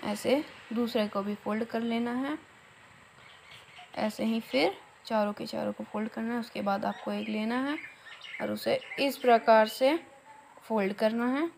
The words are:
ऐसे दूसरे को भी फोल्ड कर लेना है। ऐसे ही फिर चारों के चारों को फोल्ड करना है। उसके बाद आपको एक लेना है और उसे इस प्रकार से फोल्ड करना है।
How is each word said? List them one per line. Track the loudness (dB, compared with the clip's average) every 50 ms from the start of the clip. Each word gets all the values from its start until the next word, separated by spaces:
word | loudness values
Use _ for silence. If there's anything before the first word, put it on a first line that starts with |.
| -4
ऐसे | -4 -6 -2 2 2 2 2 2 -2 -10 -18 -12 -6 -2
दूसरे | -2 -2 2 2 2 0 2
को | 0 -4 -4
भी | -4 -4
फोल्ड | -6 -4 -4 -2 -2 -2
कर | -2 -2 -2 -2
लेना | 0 0 0 0 0 -2
है। | -2 -2 -2 -4 -6 -8 -14 -20 -20 -20 -20 -20 -20 -20 -20 -20 -20 -20 -20 -20 -20 -20 -20 -20 -20 -20 -20 -20 -20 -20 -20 -20 -20 -20 -14 -6
ऐसे | -4 -4 -4 -2 -2 0
ही | 0 0 0 -2
फिर | 0 0 2 2 2 0 -4 -14 -20 -20 -20 -10
चारों | -2 0 0 0 0 -2
के | -6 -8
चारों | -8 -6 -4 -4 -4 -4
को | -6 -8
फोल्ड | -8 -4 -4 -4 -4
करना | -4 -6 -6 -4 -4
है। | -4
उसके | -6 -6 -8 -4 -2
बाद | -2 -2 0 -2
आपको | -4 -4 -4 -6 -6 -4
एक | -4 -4 -4
लेना | -2 -2 -2 0 0 0
है | -2 -2 -4 -6 -8 -12 -18 -18 -20 -20 -20 -18 -16 -16 -10 -8 -6
और | -4
उसे | -4 -4 0 0 0 0 -2 -6 -4 0
इस | 0 0 0
प्रकार | 2 6 6 6 8 8 8 8 8 8 6
से | 2 2 4 4 4 2 -2 -6 -20 -20 -20 -20 -20 -20 -20 -20 -20 -20 -8
फोल्ड | -2 0 0 2 0 0
करना | 2 2 2 2 2 0 0
है। | 2 0 0 -2 -4